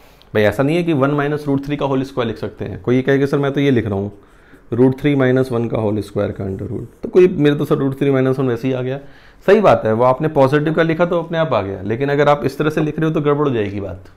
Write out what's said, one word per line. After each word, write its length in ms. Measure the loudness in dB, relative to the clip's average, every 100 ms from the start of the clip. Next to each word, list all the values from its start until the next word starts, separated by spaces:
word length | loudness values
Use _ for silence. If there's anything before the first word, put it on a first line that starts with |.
| -20 -20 -4 0
भाई 80 |
ऐसा 200 | 2 2
नहीं 140 | 0 0
है 60 |
कि 100 | 0
वन 220 | 0 0 0
minus 300 | -2 -4 -2
root 180 | -2 -2
three 140 | -4
का 60 | -2
होल 180 | -2
स्क्वायर 240 | -4 -4 -4
लिख 100 | -6
सकते 280 | -10 -8 -10
हैं। 160 | -6
कोई 140 | 0 0
ये 60 |
कहेगा 240 | 2 2 2
"सर 120 | 0
मैं 140 | -2
तो 60 | 0
ये 120 | 2
लिख 140 | 2 0
रहा 100 | -2
हूँ 160 | -4 -10 -20 -20 -20 -20 -4
root 200 | 2 2
three 220 | 2 0 2
minus 340 | 2 2 0
one 180 | -2 -2
का 60 | -2
होल 220 | -2 -2
स्क्वायर 300 | -4 -4 -4
का 140 | -4 -8
under 220 | -8 -8
root", 140 | -10 -12 -12
तो 60 | 0
कोई 180 | 4 4
मेरे 280 | 4 2 2
तो 100 | 0
सर 100 | 0
root 180 | 0
three 180 | 0 0 2
minus 240 | 2 0
one 80 | -2
वैसे 200 | -2 -2
ही 60 |
आ 80 | -4
गया। 180 | -4 -8 -12 -20 -20 -2 2
सही 140 | 4
बात 260 | 4 4 2
है, 80 |
वो 100 | 2
आपने 240 | 2 2 0
पॉजिटिव 460 | 2 4 4 2
का 100 | 0
लिखा 220 | 0 0 0
तो 160 | 0
अपने 160 | -2 -2
आप 160 | 0
आ 80 | 0
गया, 200 | -2 -6
लेकिन 280 | -6 -4 0
अगर 200 | 2 2
आप 140 | 2 -2
इस 120 | -2
तरह 120 | -2
से 120 | -2
लिख 180 | -2 -2
रहे 80 | -2
हो 60 |
तो 80 | 0
गड़बड़ 260 | 0 0 0
हो 60 |
जाएगी 260 | 0 -4 -6
बात। 300 | -10 -12 -18